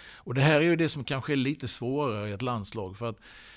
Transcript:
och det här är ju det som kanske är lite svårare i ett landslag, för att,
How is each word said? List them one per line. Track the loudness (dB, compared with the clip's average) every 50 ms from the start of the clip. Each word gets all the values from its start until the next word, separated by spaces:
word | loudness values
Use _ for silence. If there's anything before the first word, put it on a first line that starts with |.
| -20 -20 -20
och | -18 -10 -4 0
det | 4
här | 4 6 6
är | 6
ju | 6 6 4
det | 4 2 0
som | 0 -4 -4
kanske | -4 -4 -4 -2 0 0
är |
lite | 0 0 0 -2 -2 -4 -6
svårare | -4 -4 -4 -4 -2 0 0 -2 -2 -2 -4 -4
i |
ett | -6 -4
landslag, | -4 -4 -4 -4 -4 -6 -6 -6 -8 -8 -8 -6
för | -6 -6
att, | -8 -8 _ -20 -20 -20 -20 -20 -20